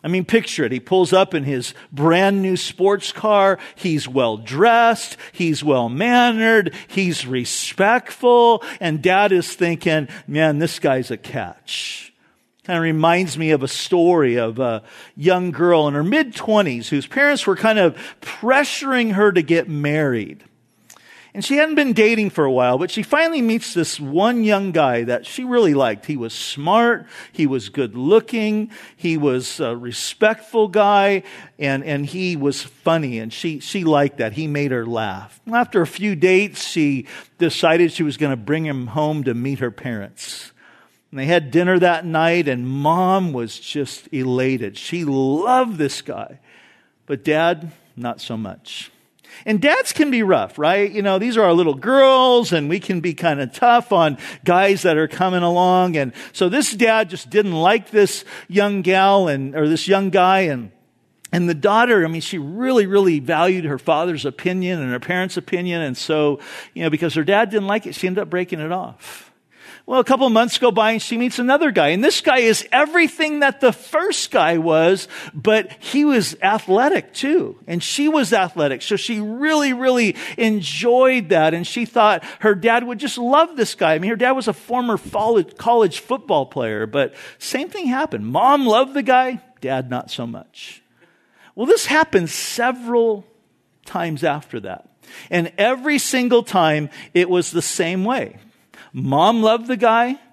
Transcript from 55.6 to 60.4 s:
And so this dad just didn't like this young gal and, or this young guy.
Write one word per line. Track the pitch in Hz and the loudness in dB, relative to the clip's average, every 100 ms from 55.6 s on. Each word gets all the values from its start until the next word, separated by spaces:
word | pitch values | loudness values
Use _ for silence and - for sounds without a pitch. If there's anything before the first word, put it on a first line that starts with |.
| 185 185 180 | 4 4 2
And | 160 131 - - | 0 -4 -6 -18
so | - 180 | -2 0
this | 240 277 | 2 -2
dad | 208 226 220 202 | 0 2 2 0
just | 180 123 | -6 -2
didn't | 208 202 | 0 0
like | 165 170 220 190 | 2 2 2 0
this | 208 202 - - - - | 2 2 0 -12 -20 -4
young | 185 202 202 | 0 0 0
gal | 180 190 190 202 180 | 0 2 4 4 2
and, | 139 135 | -2 -4
or | 143 151 | -2 0
this | 160 - | 0 2
young | 196 196 | 0 2
guy. | 185 180 190 | 2 4 4